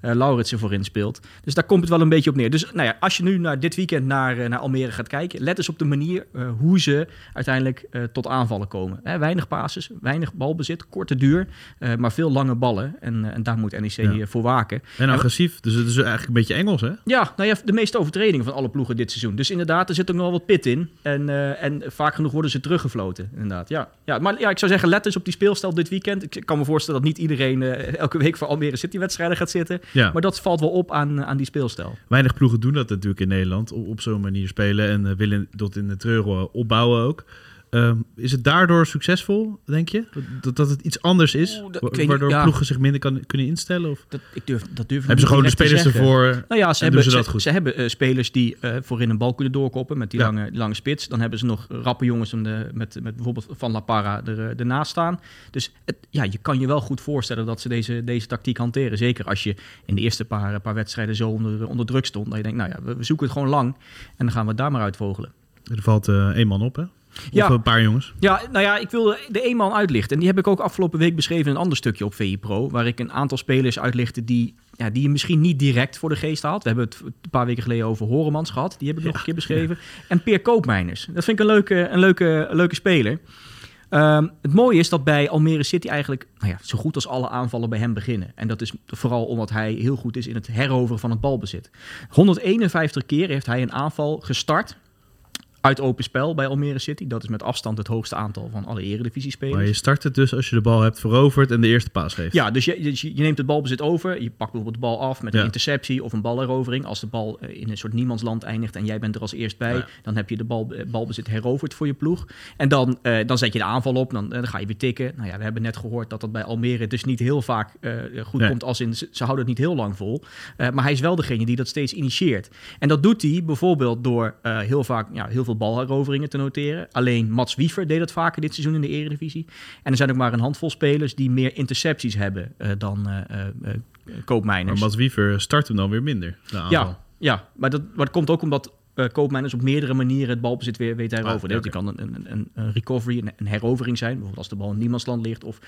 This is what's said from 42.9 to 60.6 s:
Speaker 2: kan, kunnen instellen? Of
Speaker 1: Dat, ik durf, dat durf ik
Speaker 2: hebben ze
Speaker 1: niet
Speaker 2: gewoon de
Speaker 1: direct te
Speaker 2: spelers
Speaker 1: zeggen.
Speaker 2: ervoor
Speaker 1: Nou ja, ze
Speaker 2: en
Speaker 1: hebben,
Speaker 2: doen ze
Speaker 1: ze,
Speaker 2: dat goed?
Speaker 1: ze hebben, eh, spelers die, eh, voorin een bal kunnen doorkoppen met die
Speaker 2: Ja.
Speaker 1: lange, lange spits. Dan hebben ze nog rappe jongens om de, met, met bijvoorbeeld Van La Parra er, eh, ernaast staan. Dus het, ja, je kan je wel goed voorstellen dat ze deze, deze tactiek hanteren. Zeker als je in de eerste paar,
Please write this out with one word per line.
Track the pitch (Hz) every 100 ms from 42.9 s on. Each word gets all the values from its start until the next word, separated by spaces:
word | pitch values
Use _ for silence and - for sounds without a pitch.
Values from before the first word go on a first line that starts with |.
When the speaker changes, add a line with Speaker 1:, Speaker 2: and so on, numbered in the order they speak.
| 139
Speaker 2:
kan, | 135 131 -
kunnen | 143 131
instellen? | 160 - 180 165
Of | 143 -
Speaker 1:
Dat, | 139 -
ik | - -
durf, | 123
dat | 95 - 113
durf | 139
ik | 135
Speaker 2:
hebben |
ze |
Speaker 1:
niet | 123 -
Speaker 2:
gewoon | 139
de | 131 123
Speaker 1:
direct |
te |
Speaker 2:
spelers | 151 151
Speaker 1:
zeggen. | 165 120
Speaker 2:
ervoor | 131 131 127 123 -
Speaker 1:
Nou | 226
ja, | 185
ze | 156
Speaker 2:
en | 160
Speaker 1:
hebben, |
Speaker 2:
doen | 135
ze | 127
Speaker 1:
ze, | 127
Speaker 2:
dat | 117
goed? | 110
Speaker 1:
ze | 101
hebben, | 175 151 127
eh, | 120
spelers | - 131 131 120
die, | 131 120 -
eh, | 127 120
voorin | 131 120 117
een | 110
bal | 123
kunnen | 123 135
doorkoppen | 135 135 127 127 147
met | 107
die | 117
Speaker 2:
Ja. | 113
Speaker 1:
lange, | 107 104
lange | 110 110
spits. | 104 - 147 -
Dan | 123
hebben | 117 110
ze |
nog | 120 107 -
rappe | 123 120 123
jongens | 123 117 110
om | 113
de, | 110 110 110
met, | 117 110 -
met | 120
bijvoorbeeld | 113 117 117 107
Van | - 123
La | 110
Parra | 101 110 101 104
er, | 117 110 110
eh, | 120
ernaast | 123 127 151
staan. | - 170 175 - - -
Dus | 131 - _
het, | - - -
ja, | 147
je | 107 101
kan | - 135
je | 131
wel | 117
goed | 110 131
voorstellen | - 143 117 113 113
dat | 113
ze | 123
deze, | 120 110 120
deze | 120 120 113
tactiek | 120 - 123
hanteren. | 120 120 131 104
Zeker | 120 120
als | - 98
je | - 101 - -
in | -
de | 101
eerste | 110 -
paar, | 107 104 101 104